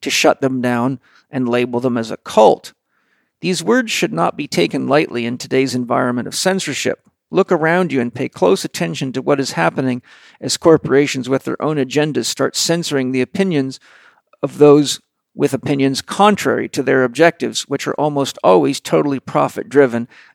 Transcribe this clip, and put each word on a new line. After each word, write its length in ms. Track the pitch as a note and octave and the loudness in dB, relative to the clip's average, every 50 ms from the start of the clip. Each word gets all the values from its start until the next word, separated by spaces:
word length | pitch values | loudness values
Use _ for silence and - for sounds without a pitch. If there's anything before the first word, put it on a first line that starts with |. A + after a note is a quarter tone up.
to 80 | - - | -6 -4
shut 320 | - - - D#3 - - | -2 2 2 2 2 2
them 180 | - C3+ C3 C3 | 0 -2 -2 -2
down 400 | A#2+ B2 B2 A#2+ A#2+ C3 C#3 B2+ _ _ _ _ _ _ | -2 -2 0 0 0 -2 -2 -6 _ _ _ _ _ _
and 180 | - C#3+ B2+ A#2+ | -6 -4 -2 0
label 320 | A#2+ A#2+ B2 B2 A#2+ A#2+ | 0 0 0 0 -2 -2
them 180 | A#2+ C3 A#2+ A#2+ | -2 0 -2 -2
as 140 | A2+ A2 | -4 -4
a 60 | A2 - | -8 -12
cult. 560 | _ - - - - G2 - - - - - _ _ _ _ _ _ _ _ _ _ _ _ _ | _ 0 4 4 6 6 4 2 -2 -10 -20 _ _ _ _ _ _ _ _ _ _ _ _ _
These 240 | - E3+ F#3 D#3 E3 | -4 -4 -4 -2 0
words 280 | F3+ A3+ B3+ B3 A3 | 0 0 0 0 0
should 220 | - - - E3+ - | -2 -2 -2 -2 -2
not 240 | D#3+ E3 F3 - - | -2 -2 -2 -2 -6
be 100 | D3+ - | -8 -6
taken 400 | - - E3+ E3+ - C#3 C3 B2+ | -2 0 0 0 0 -2 -2 0
lightly 380 | C3+ D3 - - - A#2+ A#2 | 0 0 0 0 -4 -6 -6
in 140 | A#2 B2 B2 | -6 -6 -8
today's 340 | - - - C3 C3+ C3+ A#2+ | -6 -4 -2 0 0 0 -2
environment 540 | B2+ B2 A#2 B2+ C3 B2+ B2 B2 B2 A2+ D3+ | -4 -4 -2 -2 0 0 0 -2 -4 -6 -6
of 80 | C#3 | -6
censorship. 720 | - - F#3+ F#3+ F#3+ - - C3+ - - B2 - - _ _ _ _ _ _ | -4 -2 -2 -2 -2 -2 -6 -6 -4 -4 -4 -4 -4 _ _ _ _ _ _
Look 200 | - E3 F#3+ - | -2 0 0 2
around 400 | F#3 D#3+ D3+ D#3+ E3 F3+ F#3 E3 | 0 0 2 2 2 2 0 0
you 80 | C3+ C3+ | 0 -2
and 140 | A#2+ A#2+ - | -2 -2 -4
pay 160 | - C#3 C3 | -6 -8 -8
close 340 | - - - F3+ F#3+ F#3+ - | -4 0 2 2 2 2 -2
attention 480 | D#3+ - - F3 E3 E3 C#3 C#3 C3+ A#2 | -6 -6 -6 -6 -4 -4 -6 -6 -6 -6
to 80 | C3 B2+ | -4 -2
what 160 | C3+ D3 C#3 | 0 0 0
is 140 | C3+ B2 - | -2 -4 -4
happening 500 | - E3 - - - C#3 C3 B2 B2 - _ - - - - - _ | -2 -2 -2 0 -2 -2 -2 -2 -4 -6 _ -20 -20 -20 -20 -18 _
as 180 | - C3+ - - | -8 -6 -6 2
corporations 720 | - F3 D#3+ D3+ - C#3 B2+ C#3 D3 C3+ - C3+ B2 B2 | 4 6 6 6 4 2 2 2 2 2 -2 -4 -4 -2
with 180 | C3+ C3 - | -4 -4 -2
their 140 | - B2+ - | -4 -6 -4
own 180 | - C#3+ D#3 D3+ | -4 -2 -2 -2
agendas 480 | C3+ C3 A#2+ D3 D3+ D#3 C#3+ B2 A2 | -2 -2 0 -2 -2 0 -2 -4 -4
start 300 | - - - D#3+ - - | -4 -4 -2 -2 -2 -2
censoring 560 | - - - E3 E3+ E3 - D3 C#3 C3 B2+ | -2 -2 0 0 -2 -2 -2 -2 -2 0 0
the 100 | C3 C3 | 0 -2
opinions 580 | B2+ B2 - F#3 G3 G3 E3+ D3 C3+ C3+ C3 - _ _ - - - _ _ _ _ _ _ _ - | -2 -2 -2 -2 0 0 0 0 -2 -2 -6 -10 _ _ -20 -20 -20 _ _ _ _ _ _ _ -6
of 160 | C#3 - - | -6 2 6
those 420 | D3 D3 C#3+ D3+ D3 C3 - - _ _ _ _ _ _ _ | 8 8 8 8 6 2 -2 -6 _ _ _ _ _ _ _
with 220 | - C3+ C#3+ - | -4 -2 -2 -2
opinions 480 | B2 - - D3 C#3 C3+ C3+ C3+ B2 - | -4 -4 -4 -2 0 0 0 -2 -4 -6
contrary 640 | - - - G3 G#3 G#3 - - C#3 A#2 A#2 A2+ - | -6 0 2 4 4 4 2 0 -2 -2 -2 -2 -4
to 140 | - - C3+ | -4 -4 0
their 200 | B2+ C3+ C3+ C3 | 2 2 2 2
objectives, 600 | B2+ A#2 B2+ D#3+ E3+ - - - A#2 A2 - - | 2 2 4 4 4 4 2 -4 -6 -4 -6 -6
which 240 | - C#3 C#3 - D3+ | -6 -6 -6 -6 -6
are 80 | - | -4
almost 420 | - C#3+ D3+ D3 C#3+ C#3 C3+ - - - | -2 -2 -2 0 -2 -4 -4 -4 0 2
always 360 | - F#3 F3+ D3+ C#3 C#3 - | 4 4 4 4 2 0 -4
totally 400 | - - - D#3+ D3+ D3 C#3 B2+ | -4 -2 0 0 2 0 -2 -4
profit-driven 880 | - - - D#3 C#3 C3 - - - - A#2+ C#3+ C#3+ B2+ A2+ A#2+ A#2 - - - - - _ | -6 -4 -2 0 0 0 -2 -6 -8 0 4 4 4 4 2 -2 -6 -6 -10 -18 -20 -20 _